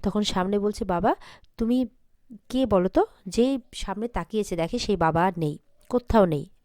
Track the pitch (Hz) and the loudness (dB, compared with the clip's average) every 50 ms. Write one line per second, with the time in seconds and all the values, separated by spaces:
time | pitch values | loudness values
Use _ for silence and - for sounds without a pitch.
0 | - 202 - 208 208 - 196 196 180 190 208 208 202 208 208 - 226 185 180 175 | -2 -2 -2 0 -2 -2 -2 -2 -2 0 0 0 0 -2 -2 -4 -4 -2 -2 0
1 | 185 233 339 - - - - - _ - _ - 226 226 247 254 254 220 _ _ | 0 0 0 -2 -6 -20 -20 -20 _ -20 _ -4 -2 0 0 0 0 -4 _ _
2 | _ _ _ _ _ _ 240 - _ _ - 254 262 220 208 185 180 190 - 311 | _ _ _ _ _ _ -20 -20 _ _ -2 -2 0 2 2 2 2 2 2 2
3 | 415 - - _ _ 196 170 220 240 262 277 254 - _ - - - - 190 202 | 0 0 -4 _ _ -6 0 2 2 2 0 -4 -6 _ -12 -10 -8 -8 -6 -6
4 | 214 - - 190 165 _ - 214 202 - 185 165 165 170 - 240 - - 208 175 | -8 -6 -6 -6 -8 _ -4 -4 -4 -4 -4 -4 -4 -4 -4 -6 -2 -2 0 2
5 | 170 160 156 165 175 190 180 175 156 151 147 - _ _ _ _ _ _ - 247 | 2 2 2 2 0 0 0 -2 -4 -4 -4 -6 _ _ _ _ _ _ -2 -2
6 | 240 - - 226 196 175 156 143 156 - - _ | -2 4 6 6 6 6 2 -4 -6 -10 -18 _